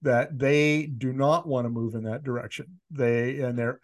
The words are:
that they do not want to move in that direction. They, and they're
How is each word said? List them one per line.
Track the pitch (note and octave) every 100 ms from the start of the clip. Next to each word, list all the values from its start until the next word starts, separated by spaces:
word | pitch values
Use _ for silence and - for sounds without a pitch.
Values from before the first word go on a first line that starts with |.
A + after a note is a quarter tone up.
that | D3 A#2+ C#3+ C#3
they | C3+ D3 D3+ D3+ D3+ A#2+
do | C3
not | C3 C#3+ E3 E3
want | B2+
to | A#2+
move | A#2 A2+
in | A2+
that | A2 A2+
direction. | C#3 A#2+ - - - - -
They, | D3 A#2+ A#2 B2 C3+
and | B2+ A#2+
they're | A#2 B2+